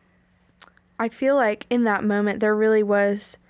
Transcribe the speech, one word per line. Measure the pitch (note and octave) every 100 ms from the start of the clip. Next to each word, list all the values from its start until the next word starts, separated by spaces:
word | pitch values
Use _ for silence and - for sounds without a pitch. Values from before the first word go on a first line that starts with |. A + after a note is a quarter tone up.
| _ _ _ _ _ _ - _ _ _
I | A3+
feel | A3+ C4+ C#4
like | A3+ G#3 -
in | B3
that | A#3 G3+ G#3+
moment, | G3+ G#3 G3+
there | G#3+ G#3+
really | A3 A3
was, | G#3 G3+ G3+ G3+ - - _